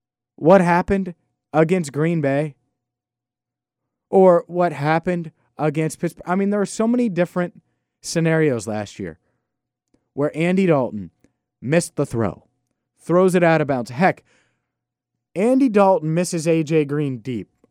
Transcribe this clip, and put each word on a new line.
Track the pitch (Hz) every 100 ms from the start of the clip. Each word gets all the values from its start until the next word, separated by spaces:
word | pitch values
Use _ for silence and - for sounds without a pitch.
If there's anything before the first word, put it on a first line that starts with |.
| _ _ _ -
what | 143 190
happened | 175 175 185 196 185 170 _ _ _
against | 151 165 185 143
Green | 131 160 170
Bay? | 139 139 151 - _ _ _ _ _ _ _ _ _ _ _ _ _ _ _
Or | 190 190 170 -
what | 175 175
happened | 143 143 160 175 180 160 - _ -
against | 151 151 160 -
Pittsburgh? | 170 - -
I | 196
mean, | 196
there | 208
are | 190
so | - 220
many | 240 240
different | 170 175 180 175 - _ _ _ _
scenarios | - 170 165 160 156 120 104
last | 107 101 -
year | 92 80 _ _ _ _ _ _ _ _ _
where | - 147
Andy | 147 170 185 185
Dalton | 147 117 107 90 _ _ _ _ _
missed | 110 165 165 -
the | 143
throw, | 117 107 - _ _ _ _ _ _
throws | - 170 190 175
it |
out | 170 160
of | 143
bounds. | 131 113
Heck, | 123 180 - _ _ _ _ _ _ _ _ _ _ _ -
Andy | 220 262 269
Dalton | 202 196 185 156
misses | 160 180 175 156
A | 165
J | 147 160 147
Green | 147 143 127
deep | 107 117 - _ _